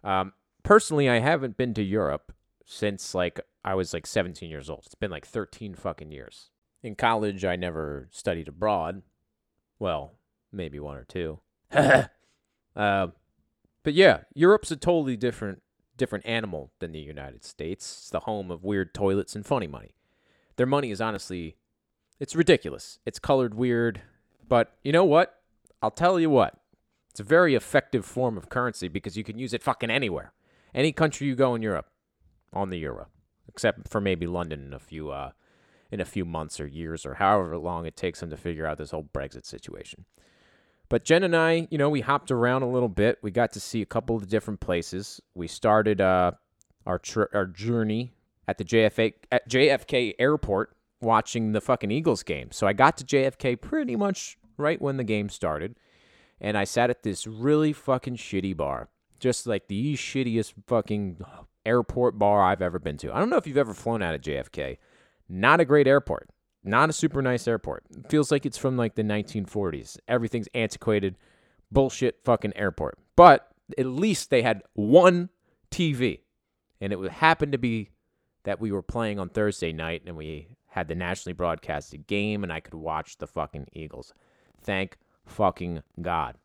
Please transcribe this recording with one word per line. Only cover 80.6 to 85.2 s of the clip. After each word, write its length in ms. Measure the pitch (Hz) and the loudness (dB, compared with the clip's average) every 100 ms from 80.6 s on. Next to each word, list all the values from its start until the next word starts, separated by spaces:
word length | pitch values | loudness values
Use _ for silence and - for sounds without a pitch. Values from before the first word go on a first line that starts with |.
| _ | _
had 220 | - 80 | -8 -6
the 60 | |
nationally 380 | 82 87 95 - | -4 -4 -6 -8
broadcasted 720 | 85 87 80 - 76 - 73 - | -4 -2 -4 -6 -8 -8 -18 -6
game 360 | 101 104 104 | -4 -2 -4
and 100 | 95 | -6
I 80 | 80 | -8
could 140 | - | -10
watch 420 | 82 78 78 78 - | -10 -6 -6 -6 -12
the 100 | 78 | -10
fucking 420 | - 73 73 69 | -6 -8 -8 -14
Eagles. 400 | - 78 64 62 _ _ _ _ _ | -14 -14 -16 -20 _ _ _ _ _
Thank 380 | - 95 95 - _ _ | -6 -4 -4 -10 _ _